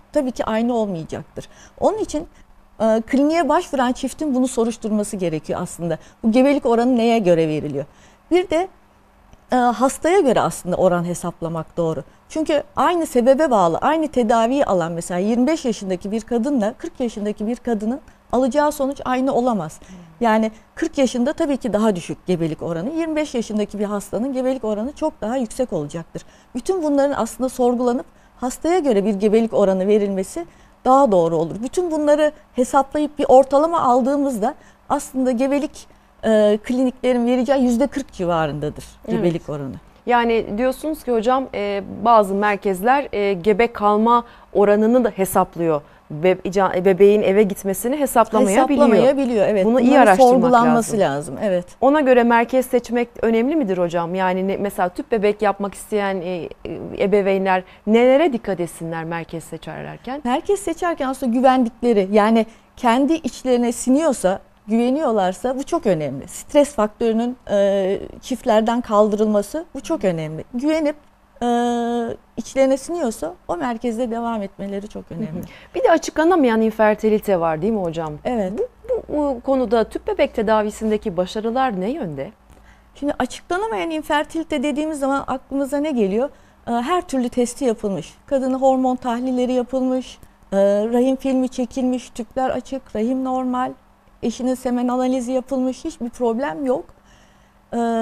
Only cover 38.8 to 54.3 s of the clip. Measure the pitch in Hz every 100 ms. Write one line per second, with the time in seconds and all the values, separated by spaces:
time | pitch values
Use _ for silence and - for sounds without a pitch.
38.8 | - - - 165 170 165 - 147 135 -
39.8 | - - - 240 233 226 - 208 254 262
40.8 | 302 302 - 226 220 262 262 - 202 202
41.8 | 196 190 220 220 190 196 208 196 202 185
42.8 | 226 285 262 202 202 185 202 196 233 233
43.8 | 208 208 226 240 233 - - - 202 208
44.8 | 220 254 208 185 190 196 180 165 170 147
45.8 | - - - 151 180 185 190 185 190 185
46.8 | 185 175 202 214 - 196 202 - 196 190
47.8 | 240 294 269 240 214 220 196 214 262 285
48.8 | 285 202 254 277 254 226 190 208 202 254
49.8 | 247 285 220 185 247 254 247 240 240 233
50.8 | 226 220 160 139 160 135 208 180 180 -
51.8 | 269 302 262 247 233 233 233 262 247 240
52.8 | 240 240 240 - 226 226 254 330 202 180
53.8 | 175 175 170 185 185